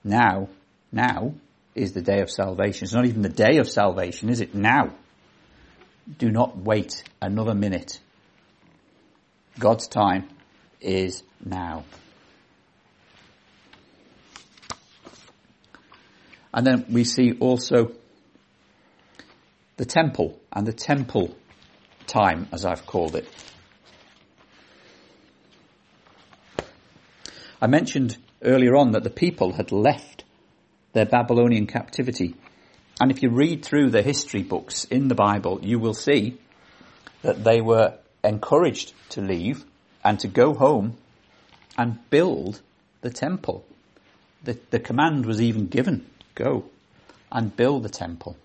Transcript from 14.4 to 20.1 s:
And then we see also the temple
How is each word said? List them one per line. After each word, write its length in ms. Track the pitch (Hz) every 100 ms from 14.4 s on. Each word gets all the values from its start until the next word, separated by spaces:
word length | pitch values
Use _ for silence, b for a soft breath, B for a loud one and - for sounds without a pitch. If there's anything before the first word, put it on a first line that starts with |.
| _ _ - - _ _ - - - _ _ _ _ - b b b b b b b
And 140 | 117 127
then 200 | 127 -
we 160 | 120
see 280 | 120 - 123 123
also 540 | 127 123 - 120 113 - _ _ _ _ _ _ _ _ _ _ _ b b b _ _ _ -
the 80 |
temple 560 | 120 165 160